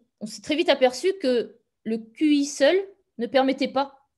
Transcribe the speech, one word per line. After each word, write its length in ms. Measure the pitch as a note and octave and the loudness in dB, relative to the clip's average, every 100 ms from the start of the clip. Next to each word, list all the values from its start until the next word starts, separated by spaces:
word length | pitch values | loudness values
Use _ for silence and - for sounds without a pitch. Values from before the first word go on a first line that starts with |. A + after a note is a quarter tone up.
| _ _ | _ _
on 40 | G#3+ | -16
s'est 140 | - | -12
très 140 | - D4+ | -4 0
vite 140 | F4 | 2
aperçu 420 | C#4 B3+ B3 F4+ G4 | 2 2 0 -4 -2
que 400 | C4 B3 - - _ _ | -2 -2 -4 -10 _ _
le 140 | A3 A3+ | -8 -8
Q 380 | A3+ - D#4 D4 | -8 -4 0 2
I 100 | C#4 | 0
seul 320 | - C#4 F#4 G4 - _ - | 0 2 2 -2 -12 _ -10
ne 80 | A#3 | -2
permettait 420 | B3+ C4 C4+ B3+ | 2 2 0 -2
pas 320 | C4 C#4 - _ | -2 -6 -8 _